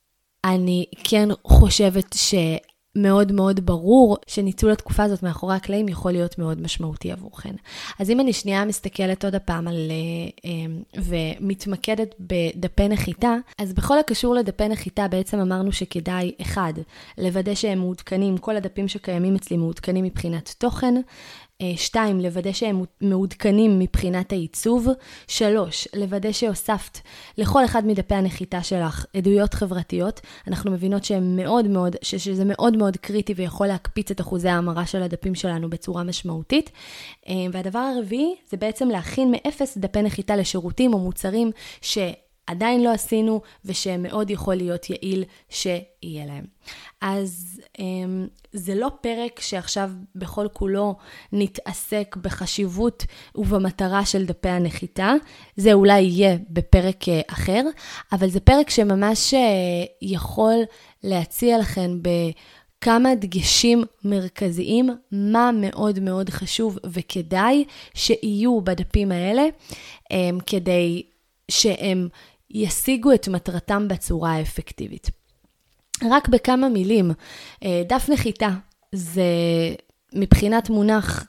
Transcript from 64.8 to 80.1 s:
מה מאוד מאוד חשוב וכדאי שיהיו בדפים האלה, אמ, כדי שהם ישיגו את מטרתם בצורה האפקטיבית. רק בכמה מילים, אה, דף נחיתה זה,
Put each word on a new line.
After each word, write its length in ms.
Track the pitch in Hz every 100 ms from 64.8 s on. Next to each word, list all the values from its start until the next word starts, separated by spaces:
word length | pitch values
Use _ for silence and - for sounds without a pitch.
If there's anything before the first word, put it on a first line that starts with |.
| 254 240 _
מה 400 | 202 202 226 247
מאוד 460 | 226 196 - 214 196
מאוד 300 | 190 185 190
חשוב 480 | - 190 - 226 196 -
וכדאי 800 | 175 - 190 160 185 214 285 285 - -
שיהיו 680 | - - 226 220 208 233 233
בדפים 500 | 185 175 180 214 196
האלה, 320 | 175 180 233 302 311 - - - - _
אמ, 260 | 190 180 180 -
כדי 580 | 196 180 180 175 170 - _ _ _ -
שהם 560 | - 220 185 196 185 175 - - _ _ 214
ישיגו 580 | 208 - - 262 254
את 140 | 254 -
מטרתם 600 | 180 180 175 - 202 208
בצורה 440 | 180 - 165 165
האפקטיבית. 800 | 160 156 - - - - 185 - - _ _ _ _ _ _ _ - 233
רק 180 | 262 -
בכמה 420 | 240 - 254 269
מילים, 420 | 220 185 220 180 160 - - - -
אה, 200 | 202 175 175
דף 180 | 254 269
נחיתה 400 | 277 233 - 214 190 - _ _
זה, 320 | 196 170 175 180 170 170 165 165 - _ _ _